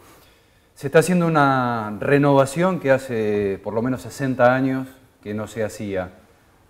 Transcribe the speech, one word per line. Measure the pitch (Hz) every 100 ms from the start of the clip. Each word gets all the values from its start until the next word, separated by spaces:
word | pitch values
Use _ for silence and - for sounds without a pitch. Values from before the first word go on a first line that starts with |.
| - - _ _ _ _ _ -
Se | 139
está | 165
haciendo | 160 180 170
una | 160 139 135 123 117 107 104
renovación | - 143 143 139 131 165 180 175
que | 139
hace | 131 - 113 107 104 101 95
por | 104
lo | 110
menos | 123 127
sesenta | 113 - 135 127 123
años | 131 131 131 131 - _ _
que | 104
no | 107 104
se | 113
hacía. | 107 - 107 95 90 - _ _ _ _ _